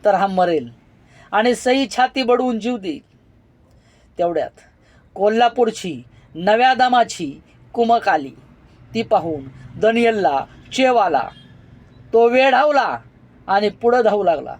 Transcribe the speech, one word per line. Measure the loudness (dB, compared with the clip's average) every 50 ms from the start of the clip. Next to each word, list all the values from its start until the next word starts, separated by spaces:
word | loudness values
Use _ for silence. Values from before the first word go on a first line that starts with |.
| 2
तर | 2 2
हा | 2 0
मरेल | -2 0 0 0 0 0 -4 -4 -8 -18 _ _ _ _ _ _ _ _ -20 -16 -4
आणि | -2 0 0 0 -2
सई | 0 0 0 0 0 -2 -4 0
छाती | -2 -2 0 _ -4
बडवून | 0 0 0 0 0 -2 -4 -4
जीव | -4 -6 -6
देईल." | -6 -6 -10 -10 -10 _ _ _ _ _ _ _ _ _ _ _ _ _ _ _ _ _ _ _ _ _ _ _ -4
तेवढ्यात | -4 -2 -2 -4 -6 -6 _ -20 _ _ _ _ _ _ _ _ _ _ _
कोल्हापूरची | -2 -2 0 2 2 2 0 2 0 -2 -2 -2 -6 -10 -10 -10 -12 -16 -20 _ -20 _ _ -14
नव्या | -6 0 0 2 2 2 2 2
दमाची | 2 2 2 2 2 0 0 -4 -10 -10 -10 -10 -14 _ _ _ _ -20 -10
कुमक | -4 -2 0 2 2 0 2 0
आली. | -2 -2 -2 -8 -16 -20 -20 -20 -20 _ _ _ _ _ -20 _ -6
ती | -6
पाहून | -2 0 0 0 0 -2 -8 -8 -10 -16 -20 -20 -20 -20 -8
दनियलला | 0 0 0 2 2 0 0 0 0 0 0 0 -2 -6 -8 -18 -20 -20 -10
चेव | -2 0 0 2 2
आला. | 2 2 2 0 -2 -4 -4 -12 -20 -20 -20 -20 -20 -20 -20 -20 -20 -20 _ -20 -20 -14 0
तो | 2 4 4 4
वेढावला | 4 4 4 4 4 2 2 2 2 0 0 0 -6 -8 -12 -20 _ _ _ _ _ _ -6
आणि | -2 0 0 0 -2
पुढं | -4 _ 0 2 2 4
धावू | 2 2 0 2 0
लागला. | 0 0 -2 -6 -12 -16